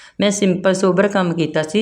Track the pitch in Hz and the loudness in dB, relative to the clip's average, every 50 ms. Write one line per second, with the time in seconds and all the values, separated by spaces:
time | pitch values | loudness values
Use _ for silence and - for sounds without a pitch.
0 | - - _ - 196 208 202 202 208 190 180 185 - 190 185 185 196 185 175 175 | -20 -16 _ -2 -2 0 0 0 0 0 0 0 0 0 0 2 2 2 2 2
1 | 202 202 202 202 185 175 170 170 160 151 - 156 156 156 - 208 | 2 2 0 0 0 0 -2 -2 -4 -2 -2 -4 -4 -2 -2 -2